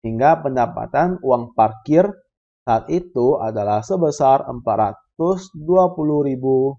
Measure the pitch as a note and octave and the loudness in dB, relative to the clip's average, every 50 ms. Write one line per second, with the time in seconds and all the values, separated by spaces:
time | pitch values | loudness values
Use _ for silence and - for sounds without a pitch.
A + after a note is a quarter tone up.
0 | - A2+ A2+ A2+ C3 D3+ E3 - - C#3 C3 B2+ A#2 A2+ - A2 A2 A2+ - C#3 | -8 -6 -2 2 4 4 4 4 0 -4 0 0 -2 -2 -2 -10 -10 -4 -2 0
1 | E3 F3+ F#3 - - C3+ B2 A#2+ A#2 A#2 _ - A2 A2 A2 - _ - D3+ E3 | 0 0 -2 -4 0 0 0 0 0 -6 _ 0 0 0 0 -8 _ 2 2 4
2 | F#3 G3+ G3+ _ _ _ _ _ _ _ _ _ _ B2 A2+ A2+ - C#3+ D#3+ F3+ | 4 2 -2 _ _ _ _ _ _ _ _ _ _ -2 -2 -2 0 -2 -4 -4
3 | F3 - _ B2+ A#2+ B2+ D3 - G2+ A2 A2 G#2+ G2+ G#2 G#2 G#2+ A2 - F#3+ F#3 | -4 -4 _ 0 2 2 2 0 -2 -4 -4 -4 -2 0 -2 -2 -2 -4 -2 0
4 | E3+ D3+ C#3+ - C#3+ C3+ C3+ - - C3 B2+ A#2+ - A#2 G#2+ G#2 G#2+ G#2 A2+ _ | 0 -2 0 2 2 4 4 2 0 -6 -12 -6 -4 -2 0 0 0 -2 -2 _
5 | _ _ _ - D#3+ F3 F#3+ F#3 F#3 - - D#3 D3+ D#3+ F3+ F#3 F3+ F3 F3+ E3 | _ _ _ -4 -2 -2 -2 -2 -6 -14 -18 -12 -2 2 2 4 2 2 0 -2
6 | D3+ D3+ D3+ D3 C#3+ C#3 C3+ B2+ C3 C3+ C3 C3 C3 C#3 C#3 | -2 0 0 0 0 -2 -4 -2 0 0 2 2 2 -2 -4